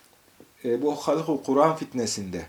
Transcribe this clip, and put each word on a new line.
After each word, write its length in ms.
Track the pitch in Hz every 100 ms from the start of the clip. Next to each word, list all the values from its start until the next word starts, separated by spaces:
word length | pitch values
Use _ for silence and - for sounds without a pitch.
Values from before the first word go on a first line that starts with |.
| _ _ _ - - _
e, 180 | 123 120
bu 140 | 147 143
Halkul 460 | - 151 160 147
Kur'an 340 | - 135 160 156
fitnesinde 720 | 147 127 110 - 95 90